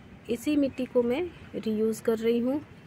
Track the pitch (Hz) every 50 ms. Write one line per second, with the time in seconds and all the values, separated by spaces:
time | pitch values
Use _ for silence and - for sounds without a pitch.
0 | - - - - - - 240 233 - 302 302 285 277 254 - - 254 - - 247
1 | 240 240 247 302 359 349 - - - - - 202 - 220 214 208 220 220 220 220
2 | - 233 226 220 220 233 233 233 233 254 269 302 - - - - -